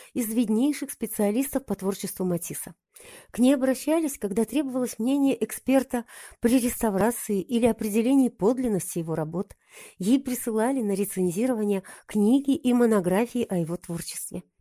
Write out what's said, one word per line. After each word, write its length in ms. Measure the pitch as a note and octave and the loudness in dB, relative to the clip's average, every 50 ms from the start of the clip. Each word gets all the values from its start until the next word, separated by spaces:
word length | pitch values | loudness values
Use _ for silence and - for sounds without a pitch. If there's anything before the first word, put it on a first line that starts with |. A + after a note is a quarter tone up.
| - - _ | -16 -8 _
из 180 | B3 A#3+ G#3+ A3 | -4 -4 -2 0
виднейших 580 | A3+ B3 G3 A3 G#3+ B3+ D4 C#4+ - C#4+ C4+ | 0 2 2 2 2 2 2 0 -2 -6 -10
специалистов 760 | - - - G#3+ - - G#3+ G3+ G#3 A#3 C#4 C#4 - C4+ C4+ | -8 -8 -8 -6 -2 0 0 2 2 0 -2 -2 -4 -6 -4
по 80 | - G3+ | -4 -6
творчеству 500 | - F#3+ F#3+ G3+ - - F#3+ - - F#3+ | -4 -2 -4 -4 -4 -8 -10 -6 -4 -2
Матисса. 500 | F#3 F3 E3+ - - D3+ - - - E3+ - _ _ _ - - - - - - _ | -2 -2 -2 -4 -6 -10 -10 -12 -14 -16 -20 _ _ _ -20 -20 -20 -20 -20 -20 _
К 80 | - - | -2 2
ней 160 | A#3+ B3+ C#4+ | 4 4 4
обращались, 640 | C4 B3+ C4 B3+ B3 - - D#4 E4+ D#4+ D4+ - - | 4 2 0 0 0 0 0 0 0 0 -2 -4 -6
когда 280 | - G3+ F#3+ G3+ A3+ | -6 -4 -2 -2 -2
требовалось 520 | G#3+ A3+ C#4+ D4+ C4+ B3 C4 B3+ A#3 - - | 0 -2 -2 -2 -2 -2 -4 -4 -4 -4 -4
мнение 380 | A3 B3+ C#4 C#4+ C#4 C4+ C4 - G#3+ | 0 0 2 2 2 2 2 0 -2
эксперта 600 | G#3+ - - - - C4 C4+ B3+ - - A#3+ A#3 - - - - - - _ | -6 -6 -6 0 2 4 4 2 2 -4 -6 -6 -8 -14 -20 -20 -20 -8 _
при 180 | - A#3 A#3 C4+ | 2 4 4 4
реставрации 840 | A3 B3 A#3 - - A3 F#3+ F#3+ G3 A#3 A#3 - - - G#3 G3 - | 2 0 -2 -2 -2 0 2 2 2 2 0 -2 -4 -4 -2 -2 -2
или 240 | - A#3+ A#3 A3+ | -2 0 2 2
определении 640 | A#3+ A3 - G#3 A3 G3+ A3+ A3 A#3+ C#4 C#4 C4 A#3+ | 2 2 0 -2 -2 0 0 2 4 4 4 4 2
подлинности 680 | - - C4+ A3 C4 B3 C4 A#3+ G#3+ F#3 - - - F3 | 0 0 2 2 2 2 0 -2 -2 -2 -2 -4 -6 -6
его 140 | E3 E3 D#3+ | -4 -4 -4
работ. 420 | D#3+ D#3 D#3 E3 F3 G3+ - - - _ _ - - - - - - | -4 -4 -4 -4 -6 -8 -8 -12 -20 _ _ -20 -20 -20 -20 -12 -4
Ей 200 | F#3 F#3+ B3+ C4+ | 0 2 2 2
присылали 640 | C#4 - B3+ A#3+ - A#3+ A3 G#3+ G#3+ B3 C#4 C4+ | 2 -2 -8 -6 -6 -4 -2 0 0 0 0 0
на 120 | A3+ G3+ G3 | 0 0 0
рецензирование 920 | F#3+ G3+ G3 - F#3+ F#3 F3+ D#3+ F#3 A#3+ C4 B3+ A3 G#3+ G3+ G3+ F#3+ F#3+ - - - - | -2 -2 -2 -2 -2 -2 0 0 0 0 0 0 0 0 0 -2 -2 -4 -8 -16 -20 -18
книги 500 | - - G#3+ G3+ G#3 B3 C#4 C#4 - C4+ | -4 0 2 4 4 4 4 2 0 -2
и 160 | - - B3 A#3+ | 0 2 2 4
монографии 720 | B3 A#3+ A#3 A3 G#3 F3 F3+ F3+ G3 A#3+ A#3 - B3 A#3 | 4 4 4 4 2 2 2 2 2 0 0 -2 -4 -4
о 100 | - G3 F3+ | -2 -2 -2
его 180 | E3+ D#3 E3+ | -2 -2 -4
творчестве. 680 | F3+ - - E3+ E3 - - - - - - - F3+ - _ _ _ | -8 -8 -8 -8 -8 -8 -10 -12 -12 -12 -12 -12 -12 -14 _ _ _